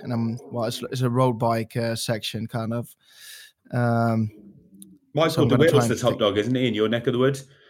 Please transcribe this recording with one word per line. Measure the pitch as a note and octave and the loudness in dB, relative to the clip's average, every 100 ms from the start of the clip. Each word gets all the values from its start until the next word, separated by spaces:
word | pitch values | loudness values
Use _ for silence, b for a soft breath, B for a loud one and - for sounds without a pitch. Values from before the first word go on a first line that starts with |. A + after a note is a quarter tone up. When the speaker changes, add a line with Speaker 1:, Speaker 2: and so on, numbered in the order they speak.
Speaker 1:
And | B2 | -6
I'm, | A#2 A2+ A2+ - | -2 -2 -4 -8
well, | A#2+ | -4
it's, | A#2 A#2+ A#2+ | -4 -4 -6
it's | B2 | -2
a | B2+ | 0
road | A#2+ B2+ A2+ | 2 2 2
bike, | A#2 A2+ G#2+ B2 | 0 0 -2 -4
uh, | A#2 | -4
section, | A2+ - A2+ - A2+ A2 | -4 -4 -4 -6 -8 -8
kind | A#2+ A2 | -6 -6
of. | A#2+ A#2 - B B B B B B - | -6 -8 -14 B B B B B B -6
Um, | A#2+ A#2+ A#2 A#2 A2+ G#2+ - - - _ - - - _ | -2 2 2 2 0 -2 -6 -20 -20 _ -20 -20 -20 _
Speaker 2:
Michael | D3 D#3+ | 0 0
Speaker 1:
so | - | 2
I'm | A#2 | 4
Speaker 2:
de | C3+ | 4
Speaker 1:
gonna | |
Speaker 2:
Wil's | D#3+ | 6
Speaker 1:
try | D3 A#2+ | 4 4
Speaker 2:
the | |
Speaker 1:
and | A2+ | 0
Speaker 2:
top | A#2+ | 0
Speaker 1:
pick | G#2+ | 2
Speaker 2:
dog, | G#2+ G2+ | 2 2
isn't | A2 | 0
he? | B2+ B2+ | 2 0
In | |
your | G#2+ A2 | 2 0
neck | A#2 B2+ | 0 0
of | |
the | A#2+ | 2
woods? | C3 C#3 - b b | 2 0 -8 b b